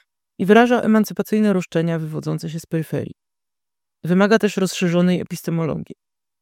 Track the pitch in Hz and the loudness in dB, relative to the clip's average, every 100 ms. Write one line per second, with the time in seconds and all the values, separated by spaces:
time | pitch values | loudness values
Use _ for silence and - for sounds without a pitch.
0 | _ _ _ - 190 220 240 240 - 220 | _ _ _ -2 4 6 4 2 2 2
1 | 208 180 - 214 214 185 - 165 165 165 | 0 -4 -2 0 0 0 -2 -2 -2 -4
2 | 156 151 151 156 165 160 - 165 - 139 | -6 -8 -6 -6 -8 -10 -6 -6 -4 -6
3 | - - _ _ _ _ _ _ _ _ | -8 -14 _ _ _ _ _ _ _ _
4 | 160 180 202 220 214 - 185 - 180 175 | 0 2 4 4 2 0 -2 -2 0 2
5 | 180 180 - 170 - 165 160 160 - - | 2 0 -4 -8 -4 -4 -4 -6 -10 -18
6 | _ _ _ _ | _ _ _ _